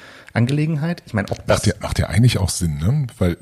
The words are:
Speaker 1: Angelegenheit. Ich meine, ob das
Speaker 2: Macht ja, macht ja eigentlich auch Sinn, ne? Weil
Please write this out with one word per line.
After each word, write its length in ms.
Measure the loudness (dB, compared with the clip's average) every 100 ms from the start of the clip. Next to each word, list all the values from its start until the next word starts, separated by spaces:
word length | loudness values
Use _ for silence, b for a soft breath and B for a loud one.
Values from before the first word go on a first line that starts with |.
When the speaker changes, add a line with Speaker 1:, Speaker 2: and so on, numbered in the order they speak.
| B B B
Speaker 1:
Angelegenheit. 680 | -2 0 0 0 -2 -4 -6 -4
Ich 80 | -4
meine, 120 | -2
ob 120 | -6 0
das 100 | 0
Speaker 2:
Macht 80 | 2
ja, 80 | -2
macht 160 | -4 -4
ja 100 | 0
eigentlich 300 | 4 4 4
auch 120 | -2
Sinn, 280 | -2 -2 0
ne? 300 | 0 0 -2 -2
Weil 180 | -2 -2